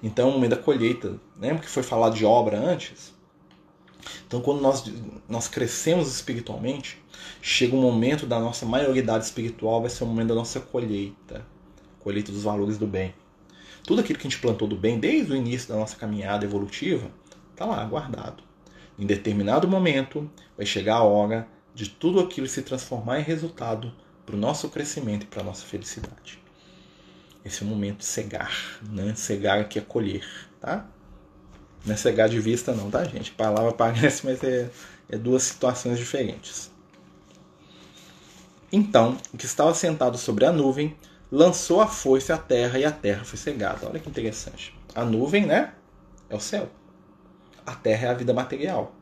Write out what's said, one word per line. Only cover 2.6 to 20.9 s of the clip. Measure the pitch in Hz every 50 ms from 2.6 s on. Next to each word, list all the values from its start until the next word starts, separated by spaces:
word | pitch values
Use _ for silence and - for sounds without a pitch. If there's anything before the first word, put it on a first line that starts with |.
| 113 165 180 - - - - - - - - _ _ _ _ _ _ _ - _ _ _ _ _ _ _ - - - - - - -
Então, | - - 123
quando | 123 139 143 143
nós, | 139 135 135 127 - 110 104 113 113 107 107 107 - -
nós | 110 117 113 -
crescemos | - 139 127 113 - - - 160 165 180 160 135
espiritualmente, | 123 - - - 120 117 117 - 113 - 104 123 139 143 - - - - - _ - - - - - - -
chega | - - - 131 120 131
um | 131
momento | 131 127 120 110 117 123 147 151 143
da | 120 120 117
nossa | 113 117 110 - -
maioridade | 113 113 135 147 139 131 131 123 110 110 113 110
espiritual, | - - - 113 113 113 - - 110 113 113
vai | 110 123
ser | 120 - 127
o |
momento | 113 113 113 113 110
da | 113
nossa | 113 117 117 - 131
colheita. | - - - 127 113 110 107 101 101 101 101 _ - - - - 117 - - - - - - - - - - -
Colheita | - 101 101 104 104 101
dos | 101 104 104
valores | 107 104 104 101 101 107 104
do | 107
bem. | 101 98 95 95 92 - - _ _ _ _ - - - - - - - - -
Tudo | - - 220
aquilo | 220 - - -
que | -
a | 139
gente | - -
plantou | - 120 110 - 110 104
do | 104
bem, | 92 92 110 120 113
desde | 117 175 294 320 247 160 135
o |
início | 135 123 117 123 123 120 -
da | 117
nossa | 107 107 107 -
caminhada | - - 110 107 104 95 95 101 104 104
evolutiva, | 101 101 101 101 98 - - 143 180 180 127 113 - - - _ - - - - - -
tá | - -
lá, | 220 214 156 117
guardado. | 107 107 147 151 135 117 - - - - - - - _ _ - - - - - - - -
Em | 101
determinado | 101 101 101 - 110 107 101 101 98 117 147 175 180
momento, | 190 190 185 170 143 135 135 - - 151 147 151 - - - _ _
vai | - 101
chegar | 101 - 104 95 104